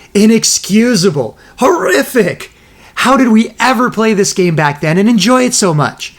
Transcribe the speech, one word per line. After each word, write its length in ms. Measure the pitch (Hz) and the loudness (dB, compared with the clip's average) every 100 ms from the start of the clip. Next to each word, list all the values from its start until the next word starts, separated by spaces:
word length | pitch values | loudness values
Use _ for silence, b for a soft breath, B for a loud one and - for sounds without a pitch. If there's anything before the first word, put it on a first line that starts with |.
| b | b
inexcusable, 1200 | - 214 226 - - - 202 233 226 185 143 113 - b b | 0 4 2 0 -4 -2 0 2 0 0 -2 -6 -8 b b
horrific. 920 | 262 330 381 330 269 254 175 - - b b b b b | 0 0 0 0 0 0 -2 -2 -14 b b b b b
How 200 | 220 269 | 0 2
did 140 | 254 | 2
we 260 | 220 226 - | 2 0 -2
ever 320 | 233 254 247 | -2 0 -2
play 240 | - 220 | -2 -2
this 200 | 202 196 | 0 -2
game 220 | - 180 160 | 0 -2 0
back 260 | 151 143 | -2 -2
then 160 | 160 170 | -2 0
and 100 | 202 | 2
enjoy 380 | 233 185 254 254 | 2 2 2 0
it 80 | |
so 200 | - 196 | 0 0
much? 400 | 151 131 - - | 0 -2 -4 -16